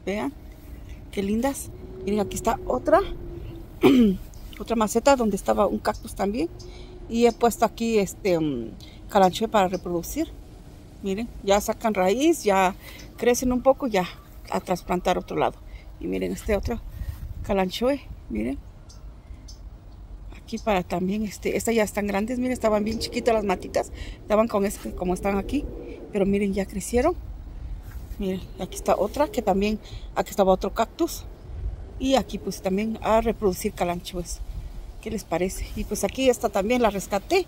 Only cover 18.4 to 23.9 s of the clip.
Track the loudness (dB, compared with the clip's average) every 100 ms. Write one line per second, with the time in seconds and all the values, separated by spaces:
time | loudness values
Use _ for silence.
18.4 | -4 -4 -10 -18 -20 -18 -16 -18 -18 -16
19.4 | -16 -16 -16 -18 -18 -18 -16 -14 -14 -16
20.4 | -10 -6 0 0 2 -2 0 0 -2 -4
21.4 | -2 0 2 2 2 0 0 0 0 -2
22.4 | -2 2 2 2 0 -2 -2 0 2 2
23.4 | 2 -2 0 -2 -2